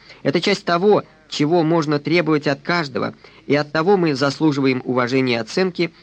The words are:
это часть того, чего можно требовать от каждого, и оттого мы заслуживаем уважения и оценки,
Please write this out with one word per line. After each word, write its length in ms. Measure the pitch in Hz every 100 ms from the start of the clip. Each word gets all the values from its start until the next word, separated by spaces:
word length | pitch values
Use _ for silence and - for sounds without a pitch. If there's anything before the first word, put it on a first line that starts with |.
| - -
это 180 | 139 175
часть 240 | 208 190
того, 380 | - 170 202 185 - - _
чего 320 | - 147 175
можно 360 | 156 165 147 147
требовать 480 | 147 175 156 151 147
от 160 | 143
каждого, 520 | - 175 143 123 110 - - - -
и 80 |
оттого 440 | 143 147 160 165 202
мы 160 | 165
заслуживаем 680 | 135 143 139 156 143 135 131
уважения 520 | 127 127 120 131 127
и 60 | 117
оценки, 500 | 113 - 185 170 170 -